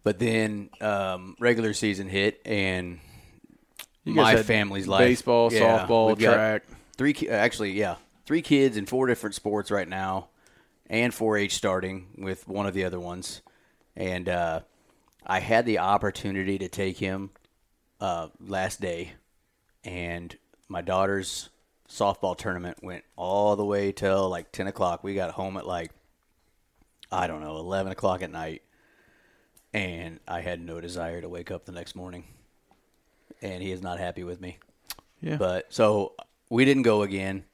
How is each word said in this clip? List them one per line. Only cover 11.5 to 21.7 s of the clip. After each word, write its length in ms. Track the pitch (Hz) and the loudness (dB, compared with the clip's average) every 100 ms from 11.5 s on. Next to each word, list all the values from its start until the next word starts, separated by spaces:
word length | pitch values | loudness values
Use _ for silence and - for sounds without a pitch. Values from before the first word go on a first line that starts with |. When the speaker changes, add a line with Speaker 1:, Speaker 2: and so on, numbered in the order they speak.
| - | -2
Speaker 1:
starting 520 | 104 92 92 95 90 - | 0 -2 -4 -8 -14 -12
with 300 | 95 92 - | -8 -8 -8
one 180 | 95 101 | -4 -2
of 80 | |
the 100 | 95 | -2
other 160 | 92 90 | -4 -4
ones. 440 | 87 90 - - _ _ _ _ _ - | -8 -10 -12 -14 _ _ _ _ _ -8
And, 320 | 92 90 90 | -4 -4 -2
uh, 340 | 87 85 80 - _ _ _ _ _ - | -2 -2 -4 -8 _ _ _ _ _ -4
I 140 | 92 | -2
had 260 | 90 113 120 | 2 2 4
the 140 | 101 | 0
opportunity 760 | 92 101 104 - 101 95 95 98 | 2 2 0 -4 -6 -4 -2 -2
to 100 | 95 | -4
take 300 | - 95 90 | -4 -4 -4
him, 320 | 98 95 98 _ _ _ _ _ _ _ | -4 -4 -8 _ _ _ _ _ _ _
uh, 260 | 98 85 80 _ 95 | -4 -4 -6 _ -8
last 360 | 98 92 - | -4 -4 -4
day, 320 | 92 85 87 - _ _ _ _ _ _ - | -6 -6 -10 -16 _ _ _ _ _ _ -12
and 500 | 90 87 85 87 - _ _ _ | -8 -6 -8 -10 -18 _ _ _
my 140 | 92 | -8
daughter's 680 | 87 92 98 98 92 - - _ _ | 0 2 2 0 -4 -10 -14 _ _